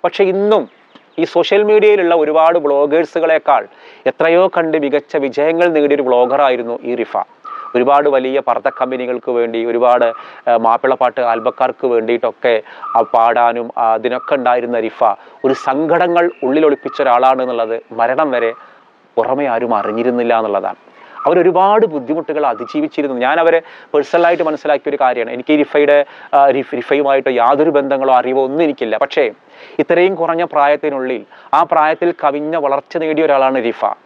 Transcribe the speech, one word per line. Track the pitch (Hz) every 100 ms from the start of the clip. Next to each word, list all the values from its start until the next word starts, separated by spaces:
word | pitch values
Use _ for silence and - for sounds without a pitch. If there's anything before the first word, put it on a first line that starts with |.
പക്ഷേ | 175 -
ഇന്നും | 190 190 208 214 123 _ _ - _ -
ഈ |
സോഷ്യൽ | 170 175 170 196
മീഡിയയിലുള്ള | 214 214 214 208 170 170
ഒരുപാട് | 151 156 160 170
ബ്ലോഗേഴ്സുകളെക്കാൾ | 143 139 147 156 156 170 165 160 - 131 98 - - - -
എത്രയോ | - 165 170 185
കണ്ട് | 180 165 156
മികച്ച | 143 143 143 160
വിജയങ്ങൾ | 139 131 151 165 175
നേടിയൊരു | 160 147 143
ബ്ലോഗറായിരുന്നു | 127 123 123 139 139 127 117 117
ഈ | - 117
റിഫ. | 110 104 - _ - - - 123
ഒരുപാട് | 127 143 147
വലിയ | 135 131 135
പർദ്ദ | 127 117 135 -
കമ്പനികൾക്ക് | 127 127 123 123 -
വേണ്ടി, | 120 117 113 117
ഒരുപാട്, | 117 123 123 117 - - - -
ആ, | 113
മാപ്പിളപ്പാട്ട് | 113 120 131 131 127 120
ആൽബക്കാർക്ക് | 120 117 113 - 127 120 131
വേണ്ടിയിട്ടൊക്കെ, | 120 113 120 117 - 127 113 - - - 117
ആ, |
പാടാനും, | 113 117 113 120 120 117 117 -
ആ, | 117
അതിനൊക്കെ | 113 117 127 - 143
ഉണ്ടായിരുന്ന | 123 123 120 120
റിഫ | 110 - 117 101 - - 131
ഒരു |
സങ്കടങ്ങൾ | 131 - 135 156 170 175 175 170 -
ഉള്ളിലൊളിപ്പിച്ച | 131 143 156 139 139 -
ഒരാളാണ് | 135 123 131 131
എന്നുള്ളത് | 127 120 113 113 -
മരണം | 113 117 131 156
വരെ | 123 117 117 - - _ _ _ -
പുറമെ | 113 135 143
ആരും | 117 120 110
അറിഞ്ഞിരുന്നില്ല | 101 110 123 120 117 113
എന്നുള്ളതാണ്. | 110 101 95 95 - - - - -
അവരൊരുപാട് | 175 175 180 190 214 214
ബുദ്ധിമുട്ടുകൾ | 151 123 156 156 156 143
അതിജീവിച്ചിരുന്നു. | 113 120 156 151 - 147 127
ഞാൻ | 123 156
അവരെ | 165 165 160 - -
പേഴ്സണലായിട്ട് | 151 139 170 170 165
മനസ്സിലാക്കിയ | 160 151 151 143 -
ഒരു | 139
കാര്യമാണ്. | 131 123 117
എനിക്ക് | 123 127
ഈ | 151
റിഫയുടെ, | 143 151 143 147 143 - -
ആ, | 143 139
റിഫ-, | 135 127 127
റിഫയുമായിട്ടോ | 120 143 143 139 135
യാതൊരു | 123 117 143 156
ബന്ധങ്ങളോ | 143 139 135 135
അറിവോ | 127 123 131
ഒന്നും | 131 147
എനിക്കില്ല. | 160 135 117 107
പക്ഷേ | 135 - 123 98 _ - - -
ഇത്രയും | 147 170 185 185
കുറഞ്ഞ | 165 165
പ്രായത്തിനുള്ളിൽ | 170 151 143 147 151 139 131 123 104 - -
ആ | 147
പ്രായത്തിൽ | 165 165 156 156 175 165
കവിഞ്ഞ | 147 143 151 165
വളർച്ച | 143 139 - 170
നേടിയ | 160 156 156
ഒരാളാണ് | 139 131 131
റിഫ | 117 107 107 104